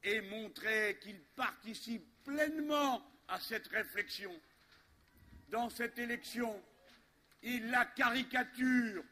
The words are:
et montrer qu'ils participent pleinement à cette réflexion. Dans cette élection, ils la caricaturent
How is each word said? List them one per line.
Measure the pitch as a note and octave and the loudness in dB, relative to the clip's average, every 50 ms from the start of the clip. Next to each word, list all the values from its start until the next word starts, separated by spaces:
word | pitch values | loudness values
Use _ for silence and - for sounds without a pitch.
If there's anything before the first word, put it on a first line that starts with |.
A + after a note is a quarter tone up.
| - | 0
et | G3 G#3 A3 G3+ | 2 0 0 0
montrer | F#3+ G#3 A3 A3 G3+ - - - G#3+ A3 A3 G#3+ G#3 G3 G3+ | -2 -6 -6 -6 -8 -10 -6 -2 0 2 2 2 0 0 -4
qu'ils | - G3 G3+ F#3 D#3 _ _ | -8 -14 -14 -14 -16 _ _
participent | - B3+ G#3+ - - - G#3+ A3 - - A3+ A#3 A3 E3 - _ - - | -2 -2 -2 -2 -6 -12 -10 -10 -10 -6 -6 -6 -6 -6 -12 _ -16 -8
pleinement | C#4 C#4 D4 D4+ D4+ D#4 D#4 D4 D4 D4 D4 C#4 C#4 B3+ A3+ - - - - _ - | -4 2 2 2 2 2 -2 0 2 2 4 4 4 2 0 -2 -10 -20 -20 _ -6
à | F#3 F#3 | -6 -6
cette | - - A3+ G#3+ - - | -4 -4 -4 -4 -4 -2
réflexion. | - G#3+ G#3 - - G3+ G#3 - - - G3 G3 F3 D#3+ - - _ _ - _ - - - _ - _ _ _ _ - - - - - - - | -2 -2 -2 -2 -2 -4 -4 -4 -6 -8 -8 -8 -10 -12 -16 -20 _ _ -20 _ -20 -20 -20 _ -20 _ _ _ _ -20 -20 -20 -20 -20 -12 -4
Dans | G3+ A3+ A#3+ A#3 | -2 0 0 -2
cette | - - A#3+ A#3 - A#3+ | -2 -2 -2 -2 -2 -4
élection, | A#3+ A#3 A#3+ A#3+ - - - A3+ B3 A3+ G#3+ G3 - - - _ - - - - _ _ _ _ _ _ - _ - | -2 -2 -2 -4 -4 -6 -2 -2 -2 -2 -2 -6 -10 -16 -20 _ -20 -20 -20 -20 _ _ _ _ _ _ -20 _ -4
ils | A#3 B3 B3 A3 A3+ | -2 -2 -2 0 2
la | B3 B3 A#3+ | 4 4 4
caricaturent | A#3+ - - C4 A#3+ A#3 C4 B3 B3+ B3+ B3+ B3 B3+ - A#3+ B3+ B3+ B3+ B3 A#3+ A3+ G3+ F3 C#3 - | 2 2 2 4 4 4 2 0 2 0 0 0 0 -2 2 4 6 8 6 6 4 0 -4 -8 -10